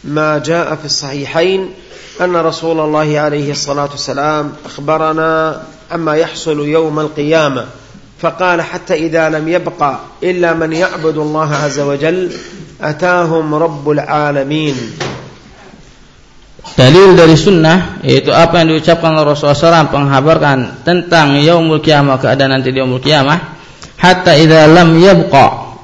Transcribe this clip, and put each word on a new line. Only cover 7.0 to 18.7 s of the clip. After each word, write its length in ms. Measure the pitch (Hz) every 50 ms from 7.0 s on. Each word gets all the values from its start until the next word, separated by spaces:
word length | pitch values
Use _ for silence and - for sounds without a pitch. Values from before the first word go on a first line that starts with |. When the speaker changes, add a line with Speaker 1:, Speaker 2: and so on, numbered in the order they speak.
Speaker 1:
القيامة، 640 | 156 151 151 147 147 147 160 160 151 143 135 123 113 131 - - - - - - - - - -
فقال: 400 | - 165 160 - 185 180 175 170
حتى 320 | 160 - - 175 - - 185
إذا 340 | 156 165 165 151 165 160 156 156
لم 140 | 151 156 160
يبق 320 | 175 180 165 170 170 - 147 139 131 - - - - -
إلا 320 | - 180 180 175 175 170 160
من 180 | 165 165 160
يعبد 440 | 160 160 185 - - 160 156 160 151
الله 340 | 156 151 151 151 156 156 147 147
عز 260 | 143 151 147 131 143
وجل 500 | 143 143 143 135 151 160 175 185 185 170 - - - - - - - - - -
أتاهم 640 | - 151 151 147 180 180 180 180 175 160 160 165 156 151 151
رب 360 | 151 165 165 151 147 139 151
العالمين." 840 | 147 147 135 - 151 151 147 147 143 139 135 139 151 156 156 147 135 127 117 110 107 - - 127 127 131 - - - - - - - - - - - - - - - - - - _ - - _ _ - - - - - - - - -
Speaker 2:
Dalil 400 | 123 131 151 185 196 190 175 165
dari 160 | 165 160 160
sunnah, 640 | 151 - 202 190 165 156 160 170 190 175 - - - -
yaitu 240 | 135 131 135 135 147
apa 320 | 113 135 170 165 165 175
yang 160 | 165 160